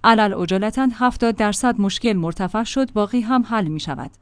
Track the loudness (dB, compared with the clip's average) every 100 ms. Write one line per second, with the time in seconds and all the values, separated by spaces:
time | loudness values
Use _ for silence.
0 | 6 4 4 0 -2 0 0 0 -2 2
1 | -2 2 -2 0 0 0 0 2 0 0
2 | 0 0 -2 -4 -4 -2 -2 -2 0 0
3 | 0 0 2 2 2 0 -2 -4 -6 -8
4 | -10 _